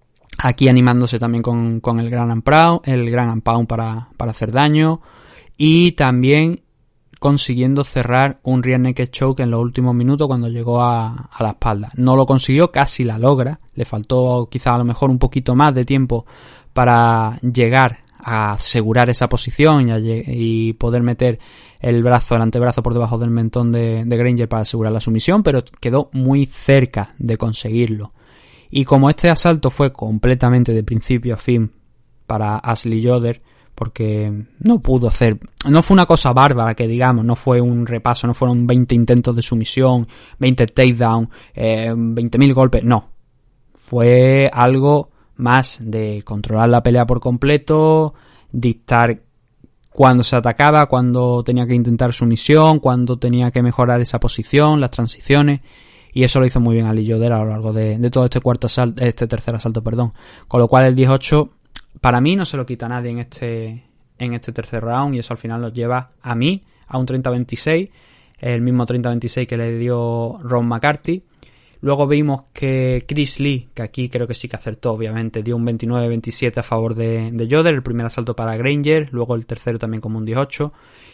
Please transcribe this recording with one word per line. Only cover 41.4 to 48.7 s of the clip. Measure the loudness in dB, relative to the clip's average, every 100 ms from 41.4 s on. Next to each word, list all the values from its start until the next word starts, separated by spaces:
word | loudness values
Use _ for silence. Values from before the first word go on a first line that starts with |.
| -18
eh, | -6 -2 -2 -2
veinte | -4 -4 -2 -2 4
mil | 4
golpes, | 6 4 4
no. | 2 0 -2 -20 _ _ _ _ _
Fue | _ -6 2 4 6 6 4 2
algo | 2 2 4 4 2 0 _ _ -6
más | 2 2 2 -6
de | -8 -6 -6 -8
controlar | -8 -10 -4 2 4
la | 4
pelea | 4 2 2
por | 0
completo, | 0 -2 0 0 2 2 4 2 0 -6 _ _ _
dictar | -4 -2